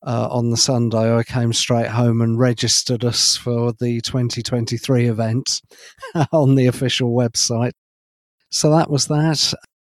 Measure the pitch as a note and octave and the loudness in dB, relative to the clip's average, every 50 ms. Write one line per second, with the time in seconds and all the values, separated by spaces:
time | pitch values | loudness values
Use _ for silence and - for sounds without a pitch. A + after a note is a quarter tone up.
0 | - C3 A#2+ A#2 A2+ - - A#2+ A#2+ A#2 A#2 A2 - - C3 A#2 A#2+ A#2 A#2 A2 | -6 -4 -2 -2 -2 -2 -2 -2 0 0 0 0 0 2 2 0 0 0 2 2
1 | A2+ A2+ A#2 A#2 A#2 - - B2+ A#2 A#2 A2 - - - B2 A#2+ A2+ - A2 A#2+ | 2 2 2 0 0 -2 -2 -2 0 0 0 -2 0 0 0 0 0 0 0 2
2 | B2 A#2+ A2+ A#2 A#2 A2+ A2+ A#2 B2+ B2 A#2 - - G#2+ - - - - B2+ G#2+ | 2 2 2 2 2 0 2 2 2 2 2 0 0 0 0 0 0 -2 -2 -2
3 | A#2+ A#2+ A2 - - - - - - B2 A#2+ A#2 A#2+ A#2+ A2+ - B2 A#2+ A#2+ A#2 | -2 -2 0 0 0 0 0 -2 -2 -2 -2 0 0 -2 -2 -2 -2 -2 -2 -4
4 | - - - C3 B2 A#2+ - A#2+ A2 - B2+ A#2+ A2+ - A#2+ A2+ - - C3 A#2+ | -4 -4 -2 -2 -2 -2 -4 -6 -6 -4 -2 -2 -2 -4 -4 -4 0 0 2 2
5 | A#2+ A#2+ A2 A2 A2+ A2 A2+ C3 - - - - - _ - - - - - - | 2 2 0 0 0 0 -2 -2 -2 -4 -6 -6 -8 _ -20 -20 -20 -20 -20 -20
6 | - A#4 - E3+ C3+ - - D#3 C#3 C3 C3+ C3+ B2+ B2+ A#2+ - C3+ A#2+ - - | -14 -4 -2 0 0 2 2 4 4 4 4 4 4 2 2 0 -2 -2 -2 -2
7 | B2+ A#2+ A#2 B2 A#2+ A2+ - - - - A#2 A2+ A#2+ - - _ _ _ _ _ | -2 0 0 0 0 0 -2 -2 -2 -2 -2 -2 -2 -4 -4 _ _ _ _ _
8 | _ _ _ _ _ _ _ _ _ _ - - - D3+ D#3 E3 - - D3 C3 | _ _ _ _ _ _ _ _ _ _ -4 0 2 2 4 2 2 2 0 -2
9 | - - D3+ D3 D#3 D#3+ D3+ - - - - - - _ _ _ _ | 0 0 0 0 0 0 0 0 -2 -2 -4 -8 -12 _ _ _ _